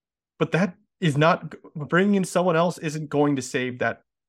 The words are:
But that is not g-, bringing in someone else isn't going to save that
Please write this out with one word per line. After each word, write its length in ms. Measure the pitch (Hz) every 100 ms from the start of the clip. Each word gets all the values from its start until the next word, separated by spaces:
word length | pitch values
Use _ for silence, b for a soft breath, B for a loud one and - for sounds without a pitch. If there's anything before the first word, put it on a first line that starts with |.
| _ _ _ -
But 120 | 160
that 240 | 156 190 - _ -
is 180 | 175 139
not 340 | 160 185 156
g-, 60 | - - 160
bringing 400 | 135 170 202 196
in 80 |
someone 320 | 175 180 180 160
else 220 | 175 -
isn't 300 | 160 156 147
going 260 | 143 147 139
to 60 |
save 380 | 123 135 127 123
that 240 | 117 120 _ _